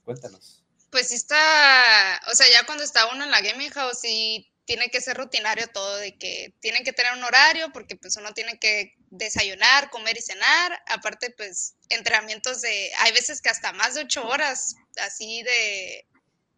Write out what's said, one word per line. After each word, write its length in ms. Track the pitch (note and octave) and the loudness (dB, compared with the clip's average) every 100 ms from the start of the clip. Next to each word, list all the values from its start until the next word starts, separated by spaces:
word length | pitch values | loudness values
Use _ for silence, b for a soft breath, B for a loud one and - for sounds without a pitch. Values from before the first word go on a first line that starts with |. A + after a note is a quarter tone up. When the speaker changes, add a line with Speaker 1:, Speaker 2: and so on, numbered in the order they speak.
| - | -14
Speaker 1:
Cuéntanos. 580 | C3 A#2 F#2+ - _ _ _ _ | -14 -14 -20 -20 _ _ _ _
Speaker 2:
Pues 160 | C4 - | -4 -2
sí 80 | A#3+ | -4
está, 200 | - D4+ D#4 D#4 C#4+ C4 A#3+ G#3+ F#3+ F3+ - | -2 2 4 6 6 8 6 6 4 -2 2
o 40 | A#3+ | 6
sea, 100 | B3+ | 8
ya 120 | A#3+ A#3+ | 6 4
cuando 160 | D4+ | -4
está 280 | D4 A#3+ A3+ | -2 2 2
uno 120 | C4 | 0
en 80 | C#4+ | 0
la 100 | A3+ | 0
gaming 300 | G3+ A#3+ D4 | 0 -4 -8
house, 280 | C#4+ B3+ A#3+ | -6 -6 -6
sí 460 | A#3+ A3 A3 A3 - _ - | -6 -4 -4 -6 -12 _ -8
tiene 240 | A3+ A#3+ | -4 -2
que 120 | B3 | -4
ser 160 | B3+ B3 | -4 -8
rutinario 480 | C4 A#3+ G#3+ G#3+ A3+ | -6 -4 -2 -4 -6
todo, 240 | G3 G3 G3+ | -8 -8 -8
de 180 | G3+ - | -10 -12
que 360 | F#3 F3 F#3 _ | -12 -12 -14 _
tienen 220 | A3 A#3 B3+ | -4 -4 -4
que 80 | |
tener 180 | B3+ B3 B3 | -2 -2 -2
un 60 | |
horario, 500 | B3 B3+ D4+ E4 D#4+ | 4 6 6 4 -4
porque, 240 | B3+ - F#3 | -10 -16 -14
pues, 180 | F3+ G#3+ | -10 -8
uno 180 | G#3 | -8
tiene 260 | G#3+ A3+ A#3 | -10 -10 -4
que 340 | A3 G#3 G3+ _ _ | -2 -2 -4 _ _
desayunar, 800 | F#3 A3 A3 G3+ F#3+ A3+ C4+ C#4 | -12 -8 -4 -4 2 4 6 2
comer 260 | A#3+ A3 A3+ | -6 -6 -6
y 40 | |
cenar. 500 | - F#3+ A#3 D#4+ F4+ F4 - | -8 -2 2 2 2 -4 -8
Aparte, 460 | A3 G#3+ G#3 B3 - | -8 -8 -8 -10 -10
pues, 400 | G3+ F3+ - _ - | -14 -10 -12 _ -8
entrenamientos 720 | A3+ A3+ A3 G#3+ G#3+ B3+ B3+ | -4 0 0 -2 -8 -6 -4
de, 300 | A#3+ G#3 F#3+ - | -4 -4 -4 2
hay 120 | A3+ | 2
veces 300 | A3+ A#3+ D4 | 2 0 -4
que 80 | B3 | -2
hasta 240 | A3+ G3+ | -2 -4
más 220 | F#3 A3+ D4 | -2 -4 -2
de 80 | |
ocho 220 | C#4 D4 A3+ | -6 -6 -2
horas, 500 | C#4 D4 B3+ - - _ - G3+ | -2 -2 -4 -8 -10 _ -10 -10
así 380 | - G#3+ A3+ | -10 -12 -8
de, 640 | A#3 A#3+ G#3+ G3 F#3 G#2 _ _ _ _ _ | -2 0 0 -4 -10 -14 _ _ _ _ _